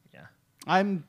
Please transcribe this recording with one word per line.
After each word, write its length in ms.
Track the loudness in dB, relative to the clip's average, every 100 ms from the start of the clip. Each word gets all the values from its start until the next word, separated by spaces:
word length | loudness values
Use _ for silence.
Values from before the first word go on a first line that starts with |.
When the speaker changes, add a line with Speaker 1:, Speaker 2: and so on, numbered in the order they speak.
| _
Speaker 1:
Yeah. 140 | -20 -20 _ _ -12 2
Speaker 2:
I'm, 380 | 2 2 -2